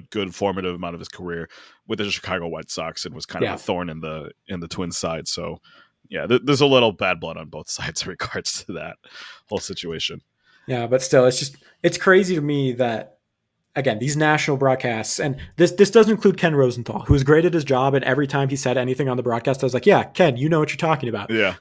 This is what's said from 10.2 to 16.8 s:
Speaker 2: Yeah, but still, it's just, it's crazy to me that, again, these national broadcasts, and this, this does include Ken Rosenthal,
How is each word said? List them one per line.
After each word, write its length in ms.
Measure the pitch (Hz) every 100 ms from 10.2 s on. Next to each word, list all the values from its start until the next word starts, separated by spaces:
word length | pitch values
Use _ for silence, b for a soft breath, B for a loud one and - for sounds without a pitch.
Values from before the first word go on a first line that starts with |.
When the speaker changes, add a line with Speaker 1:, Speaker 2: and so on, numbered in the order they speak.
| - _ b b b
Speaker 2:
Yeah, 200 | 127 117
but 140 | 131
still, 240 | 131 139 127
it's 140 | 127
just, 180 | 139 - b b
it's 140 | 175 175
crazy 380 | - 185 185 170
to 60 |
me 300 | 147 143 135
that, 440 | 120 123 113 - _ _ _ _ _ _ -
again, 240 | 135 107
these 160 | 127 147
national 400 | 151 151 151 135
broadcasts, 640 | 139 131 127 110 107 -
and 160 | 156 131 B B
this, 140 | 170
this 180 | 175 196
does 160 | 226 214
include 280 | 214 208 160
Ken 180 | 175 147
Rosenthal, 460 | 127 120